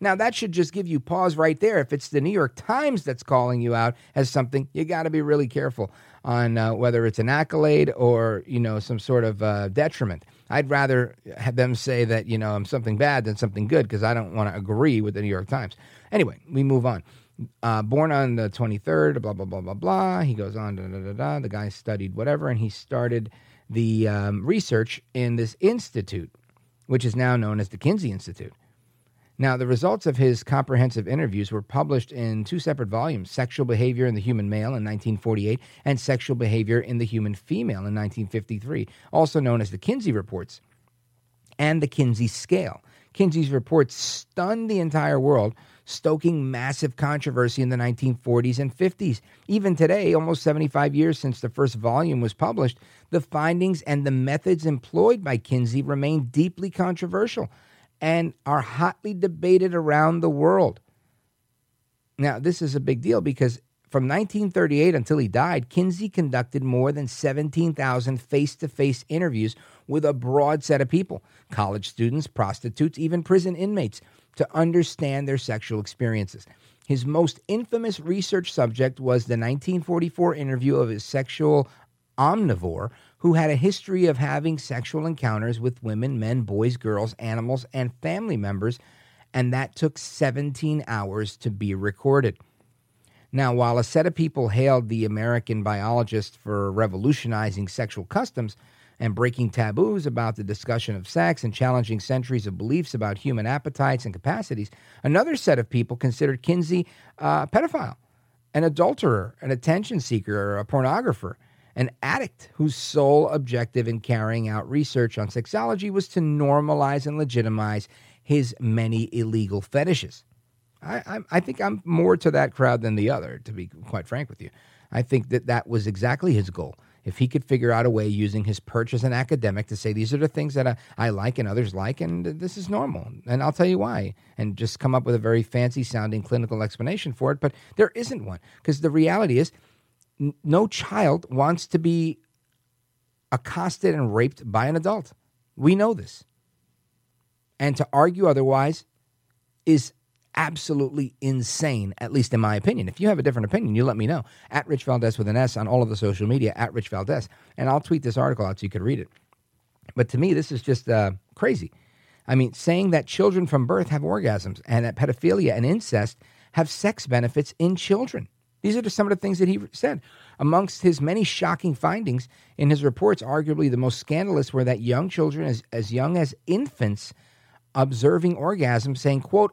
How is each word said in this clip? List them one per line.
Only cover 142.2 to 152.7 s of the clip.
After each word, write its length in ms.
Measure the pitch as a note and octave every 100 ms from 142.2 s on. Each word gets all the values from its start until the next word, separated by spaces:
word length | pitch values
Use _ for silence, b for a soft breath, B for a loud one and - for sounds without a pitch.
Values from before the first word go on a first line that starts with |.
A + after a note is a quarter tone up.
| _ _ _ _ _ _ _ _ _ _ -
accosted 640 | B2 - F3 F3+ - F#3
and 200 | D#3 A#2
raped 340 | G#2+ C3 - A#2+
by 160 | A2 C3
an 100 | E3
adult. 360 | F3+ G#3+ C3+ _ _ _ _ -
We 180 | C#3+
know 200 | F#3+ A3
this. 280 | F3 F2 - _ _ _ _ _ _ _ _ _ _ _ _ _ -
And 180 | C#3+ C3+
to 100 | D3
argue 360 | C#3 E3 F3+ F#3
otherwise 560 | C3+ C3+ C3+ C#3+ D#3+ - _ _ _ _ _ _ _ -
is 260 | D#3 - _ _ _ _
absolutely 800 | - D#3 D#3+ - C#3+ C3+ C#3+ C3 -
insane, 720 | C3+ C3 A#2 - D3+ A#2 G2 -
at 120 | A#2+
least 220 | C#3 A#2+
in 80 | A2+
my 160 | G#2+ G#2
opinion. 320 | G3